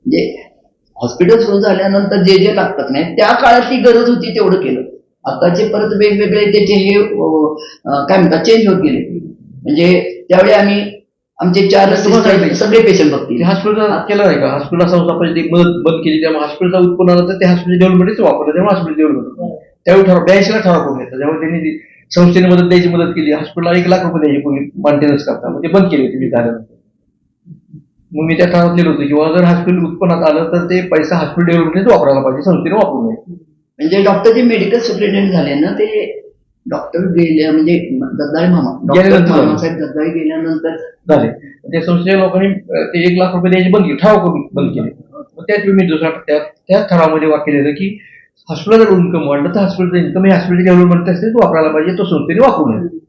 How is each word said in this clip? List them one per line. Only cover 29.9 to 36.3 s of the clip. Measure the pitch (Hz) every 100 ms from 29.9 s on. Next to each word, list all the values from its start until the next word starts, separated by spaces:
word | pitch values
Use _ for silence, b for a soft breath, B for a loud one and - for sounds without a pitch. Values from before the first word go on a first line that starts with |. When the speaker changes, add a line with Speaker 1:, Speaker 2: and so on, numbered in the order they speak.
| - 180 170
Speaker 2:
आलं | 156 156
तर | 165 175 175
ते | 180
पैसा | 180 156 151 170
हॉस्पिटल | 147 175 170
डेव्हलपमेंटच | 170 156 180 220
वापरायला | 175 143 135
पाहिजे, | 135 131
संस्थेने | 190 160 165 208
वापरू | 185 - 226
नये. | 226 - 170 _ _ _ -
Speaker 1:
म्हणजे | 151 196
डॉक्टर | 196 - 226
जे | 240
मेडिकल | 240 220 180 233
सुपरिटेंडेंट | - 196 202 196 190
झाले | 175 139 139
ना, | 175
ते | 202 214 214 - - -